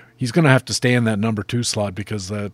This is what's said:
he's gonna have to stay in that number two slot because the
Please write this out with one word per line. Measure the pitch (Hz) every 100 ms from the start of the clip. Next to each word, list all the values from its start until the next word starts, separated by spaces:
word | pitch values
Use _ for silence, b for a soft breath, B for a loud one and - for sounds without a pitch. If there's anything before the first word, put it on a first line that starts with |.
| B _
he's | 123
gonna | 165 156
have | 131
to | -
stay | 110 127
in | 123
that | 113 104
number | 113 104
two | 98 120
slot | 120 113 101
because | 98 98 107 92
the | 104 101